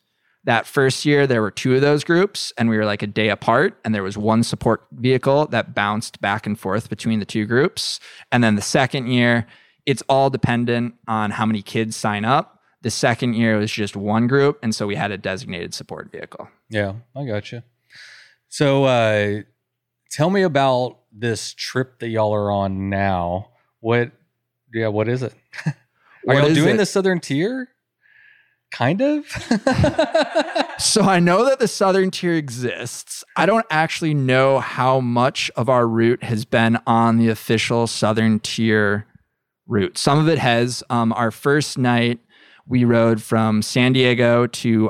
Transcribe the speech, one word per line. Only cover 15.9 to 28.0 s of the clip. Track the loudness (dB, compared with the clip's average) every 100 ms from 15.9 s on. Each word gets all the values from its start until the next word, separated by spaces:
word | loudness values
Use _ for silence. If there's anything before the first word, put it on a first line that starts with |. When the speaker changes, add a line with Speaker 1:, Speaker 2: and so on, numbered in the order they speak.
| -16 -14
Speaker 1:
vehicle. | -16 -16 -18 -20 _ -8
Speaker 2:
Yeah, | -4 -4 -6 -14 -12
I | -8
gotcha. | -8 -8 -14 -18 _ _ -20 -20 -20 -20 _ _
So, | -2 2 4 4
uh, | 4 4 2 0 -2 -8 _ _ _ _ _ -10
tell | -2 0
me | 2
about | 2 2 2 0 -2 -8 _
this | -8 -4 -4 -8
trip | -12 -6 -4 -4 -8
that | -4
y'all | 0 0
are | 0 0
on | 0 -2 -4 -4
now. | 0 0 0 -2 -4 -8 _ _ _
What, | -2 0 -2 -8 _ _ _ _ _
yeah, | -6 -2
what | -2 -2
is | -2
it? | -6 -12 _
<laughs> | -10 -8
Are | -8 _ _ _ _
Speaker 1:
What | 0 4
Speaker 2:
y'all | 4
Speaker 1:
is | 4
Speaker 2:
doing | 4 2
Speaker 1:
it? |
Speaker 2:
the | 2
Southern | 0 0 0
Tier? | -2 -2 -2 -4 -10 _ _ _